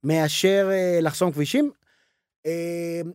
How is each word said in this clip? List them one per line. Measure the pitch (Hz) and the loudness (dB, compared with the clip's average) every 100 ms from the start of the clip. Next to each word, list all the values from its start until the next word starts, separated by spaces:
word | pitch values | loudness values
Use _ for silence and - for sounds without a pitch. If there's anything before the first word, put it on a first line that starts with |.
מאשר, | 139 160 151 - 190 196 196 | 0 2 2 2 2 4 2
אה, | 190 180 175 | 2 2 2
לחסום | 160 151 180 | 0 0 -2
כבישים. | 143 147 262 294 - _ _ _ _ _ _ 156 | 0 0 0 0 -4 _ _ _ _ _ _ -6
אה, | 170 170 170 170 170 170 | -4 -4 -6 -6 -6 -8